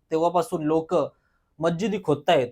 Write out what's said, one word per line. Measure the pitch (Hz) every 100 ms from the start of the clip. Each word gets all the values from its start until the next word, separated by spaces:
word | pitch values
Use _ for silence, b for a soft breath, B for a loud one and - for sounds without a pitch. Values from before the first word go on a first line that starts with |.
| -
तेव्हापासून | 160 170 175 165 170
लोक | 151 160 160 175 135 - _ _ _ -
मस्जिदी | 160 170 214 202
खोदतायत, | - 143 - 160 123